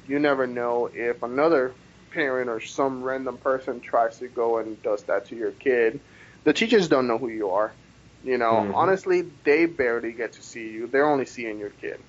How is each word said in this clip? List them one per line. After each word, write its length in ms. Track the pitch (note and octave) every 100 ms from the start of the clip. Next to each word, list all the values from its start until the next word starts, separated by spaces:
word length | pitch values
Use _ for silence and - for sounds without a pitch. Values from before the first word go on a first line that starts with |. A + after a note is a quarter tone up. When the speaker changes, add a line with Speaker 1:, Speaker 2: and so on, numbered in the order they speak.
Speaker 1:
you 140 | - C#3+
never 280 | D3 C3+ B2+
know 420 | B2 A#2+ A#2+ A#2
if 300 | - A#2+ A#2+
another 540 | A#2+ B2+ D#3+ D#3 B2+ - - - -
parent 380 | E3+ C#3+ B2+ B2
or 100 | A2
some 420 | - - C3+ C3
random 360 | B2+ C3 C3 B2+
person 420 | C#3 C3 C#3 B2
tries 380 | - A#2 A#2 -
to 100 | B2
go 300 | B2 A#2 A2+
and 220 | A2 G#2+
does 220 | A#2+ G#2
that 220 | - G2 -
to 100 | A#2
your 160 | G#2+
kid. 480 | G2 C3+ B2 A2+ C#3+ - - - -
The 80 | D3+
teachers 360 | D3+ A3 A3+ E3
don't 180 | C#3+ B2
know 120 | A2+
who 100 | B2+
you 220 | A2 G#2
are. 260 | F#2 A2 - - - - -
You 160 | B2+ B2
know, 300 | A#2 A2+ G#2
Speaker 2:
Mm-hmm. 20 |
Speaker 1:
honestly, 500 | G2 E3+ F#3+ F#3+ F3+ E3+ C#3+
they 220 | D3+ D3 E3
barely 460 | E3 B2 A#2 A#2
get 200 | A#2 A2+
to 80 | -
see 260 | - A#2+ A2
you. 160 | A2 A#2
They're 200 | C3+ D3+
only 200 | C#3 B2
seeing 320 | - A2+ G#2+
your 120 | G#2
kid. 320 | - - -